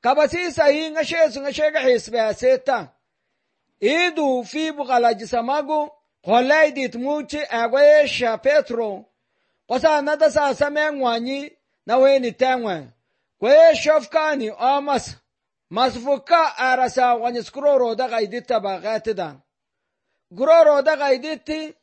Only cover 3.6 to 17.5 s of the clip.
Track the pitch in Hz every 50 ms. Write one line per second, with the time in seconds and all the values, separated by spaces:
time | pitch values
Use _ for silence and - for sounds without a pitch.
3.6 | _ _ _ _ - 220 294 330 359 359 311 320 302 277 262 247 233 - - 302
4.6 | 311 320 302 294 285 262 262 240 240 233 226 196 226 - - 233 233 233 180 202
5.6 | 277 269 208 202 196 202 - _ _ _ _ _ _ 175 214 240 247 262 294 311
6.6 | 311 302 254 277 262 233 - 233 247 277 294 302 285 294 294 294 - - - 233
7.6 | 233 233 233 277 285 294 302 302 294 - - - 247 226 226 - - 262 294 302
8.6 | 294 - 240 233 233 214 196 196 220 _ _ _ _ _ _ _ _ _ _ _
9.6 | _ _ 226 254 - 320 302 294 277 294 302 294 311 302 - 302 294 277 247 -
10.6 | 294 285 294 302 302 311 294 277 262 240 233 233 233 254 269 277 285 294 _ _
11.6 | _ _ _ _ _ - 226 254 262 277 277 269 247 233 - _ 262 262 254 247
12.6 | 233 214 185 160 139 117 _ _ _ _ _ _ _ _ _ _ - 233 285 311
13.6 | 330 330 311 - - 294 311 302 240 - - 320 311 311 302 285 220 214 214 -
14.6 | 226 254 277 285 285 285 277 240 - - - _ _ _ _ _ _ _ _ _
15.6 | _ _ 165 214 254 262 208 240 233 277 285 269 - - 339 339 320 285 - -
16.6 | 247 262 254 254 254 247 - 262 254 247 240 233 226 240 240 240 202 -